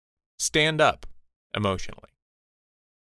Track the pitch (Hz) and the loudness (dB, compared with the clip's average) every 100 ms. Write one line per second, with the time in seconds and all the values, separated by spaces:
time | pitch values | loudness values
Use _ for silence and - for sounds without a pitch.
0 | _ _ _ - - 156 156 156 143 - | _ _ _ -8 -2 0 2 4 2 2
1 | - - - _ _ - 101 92 - - | -6 -16 -20 _ _ -2 -2 -2 -4 -10
2 | - _ _ _ _ _ _ _ _ _ | -18 _ _ _ _ _ _ _ _ _